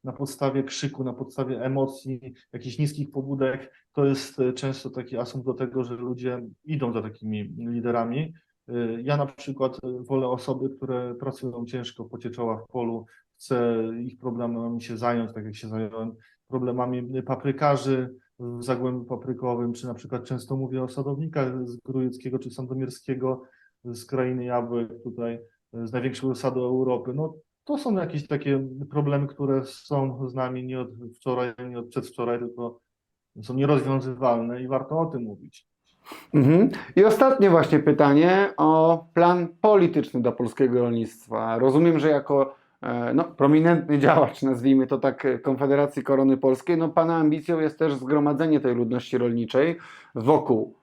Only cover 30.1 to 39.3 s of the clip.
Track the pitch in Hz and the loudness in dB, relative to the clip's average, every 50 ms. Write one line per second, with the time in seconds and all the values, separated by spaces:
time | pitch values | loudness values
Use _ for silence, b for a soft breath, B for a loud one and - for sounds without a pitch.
30.1 | 123 127 135 127 123 131 127 127 127 127 127 127 131 131 123 107 110 113 120 117 | -4 -6 -8 -8 -4 -6 -6 -4 -6 -8 -8 -8 -8 -8 -8 -10 -12 -16 -18 -18
31.1 | - _ _ 131 123 127 123 120 113 - 127 127 123 120 117 120 - 135 123 - | -20 _ _ -4 -2 -2 -2 -4 -6 -10 -12 -10 -10 -10 -12 -8 -8 -8 -8 -8
32.1 | - - 120 120 120 120 120 117 117 120 120 117 120 _ _ _ _ _ _ _ | -8 -6 -2 -2 -2 -4 -4 -8 -8 -8 -10 -10 -10 _ _ _ _ _ _ _
33.1 | _ _ _ _ _ 110 107 117 127 135 139 143 147 131 123 135 135 131 123 131 | _ _ _ _ _ -18 -10 -6 -2 0 4 4 4 2 2 0 -2 -2 -2 -4
34.1 | 127 120 135 123 117 117 117 117 120 127 127 127 135 131 131 - 151 160 165 160 | -6 0 0 2 2 2 0 -4 -6 -6 -6 -4 -4 -4 -4 -2 -2 -2 -2 -2
35.1 | 151 127 117 107 101 92 90 90 _ - _ _ _ _ _ _ _ _ B B | -4 -8 -8 -8 -10 -14 -18 -20 _ -20 _ _ _ _ _ _ _ _ B B
36.1 | B B B B - 151 127 139 160 180 226 - B B B B B 175 196 220 | B B B B 4 6 6 8 8 8 6 4 B B B B B 6 6 6
37.1 | 214 - 277 262 262 262 202 196 165 160 147 - 160 147 147 156 143 143 151 143 | 8 6 6 6 6 6 6 8 8 6 6 6 4 4 6 4 6 6 6 8
38.1 | 139 147 160 180 185 196 202 196 - - 156 156 160 160 160 165 170 165 165 _ | 8 8 6 6 6 6 4 2 2 2 4 6 6 6 6 6 4 4 0 _
39.1 | _ 170 170 175 | _ 6 6 6